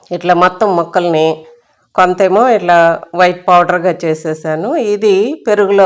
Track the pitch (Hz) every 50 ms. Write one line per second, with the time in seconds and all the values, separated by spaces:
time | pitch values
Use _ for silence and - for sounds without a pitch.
0 | _ - 180 165 - 180 175 170 180 175 180 - 220 202 180 170 165 - - 190
1 | 175 175 160 156 156 160 160 160 - - - _ _ _ _ _ _ _ - 190
2 | 180 180 180 185 196 185 185 214 247 262 226 - 175 175 175 170 165 170 165 -
3 | - - - 175 180 180 180 180 - 196 180 175 175 175 180 175 170 180 165 170
4 | 175 160 156 156 - 156 160 156 160 160 156 160 185 240 320 311 233 208 208 196
5 | 220 208 190 190 214 269 311 - - - 208 202 202 190 202 196 190